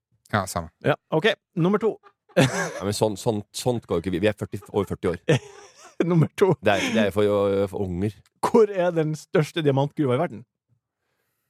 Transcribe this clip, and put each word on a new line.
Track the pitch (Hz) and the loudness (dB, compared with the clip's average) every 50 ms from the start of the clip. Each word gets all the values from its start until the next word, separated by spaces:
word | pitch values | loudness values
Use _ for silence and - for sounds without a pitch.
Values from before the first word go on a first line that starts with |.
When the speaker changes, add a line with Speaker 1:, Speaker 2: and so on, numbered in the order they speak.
| _ _ _ _ _ _ | _ _ _ _ _ _
Speaker 1:
Ja, | - 104 95 | -2 -2 -2
samme. | - - 90 82 - - _ | -2 -4 -6 -6 -8 -10 _
Speaker 2:
Ja, | - 131 147 - _ _ | -2 -2 -2 -2 _ _
ok. | - 160 156 220 - - _ _ _ | -2 0 0 0 0 -2 _ _ _
Nummer | 180 160 180 208 190 226 | 0 0 2 2 0 0
to. | 208 - - _ _ _ _ _ _ _ | -2 -4 -6 _ _ _ _ _ _ _
<laughs> | |
Speaker 3:
Ja, | 175 135 127 - 190 190 160 - - 87 | 2 2 2 2 -2 -4 -4 -6 -6 -6
men | 101 107 | -6 -2
sånn, | - 113 110 101 | 0 0 0 0
sånn, | - - 123 107 104 - _ | -2 -4 -4 -4 -4 -6 _
sånt | - - - 127 123 113 - - | -12 -6 -4 -2 -2 -4 -4 -4
går | 98 85 | -4 -2
jo | 82 | -2
ikke | 95 90 | -2 -2
vi. | 80 | 0
Vi | 101 104 | 0 0
er | - | 0
førti, | - 104 - - 107 - | -2 -6 -10 -10 -12 -12
over | - - 107 92 | -6 -2 -2 -2
førti | - 87 - - 92 | -2 -4 -4 -4 -4
år. | 82 - - | -4 -2 0
Speaker 2:
<laughs> | - 147 117 - - - - - - _ - - - _ - 339 | 0 0 0 0 -6 -18 -20 -20 -20 _ -20 -20 -8 _ -4 -2
Nummer | 165 180 165 147 - - | 2 2 2 2 2 2
to. | - 208 185 156 - | 2 2 2 2 2
Speaker 3:
Det | - 107 101 | 2 0 2
er, | 92 - 127 | 2 0 0
det | 117 110 107 | 0 0 0
er | 98 90 | 2 2
for, | 107 104 101 101 101 101 101 98 98 101 | 2 2 2 2 2 2 2 2 0 0
for | 98 98 - 101 | -2 -2 -4 -6
unger. | 92 87 87 98 110 - - _ _ _ _ - | -4 -4 -2 -4 -4 -4 -8 _ _ _ _ -2
Speaker 2:
Hvor | - - 233 214 202 | 2 4 4 4 4
er | 202 180 170 180 170 | 2 0 -2 0 0
den | 165 156 156 156 | 0 -2 -2 -4
største | - - - - 180 147 - - 170 156 | -8 -6 -2 0 0 0 0 -2 -2 0
diamantgruva | 143 131 135 143 143 - - 151 123 123 | 0 2 2 0 -2 -2 -2 -2 0 0
i | 135 | 0
verden? | 170 170 120 101 - _ _ _ _ _ _ _ _ _ _ _ _ _ _ _ _ _ _ _ _ | -2 -4 -8 -12 -20 _ _ _ _ _ _ _ _ _ _ _ _ _ _ _ _ _ _ _ _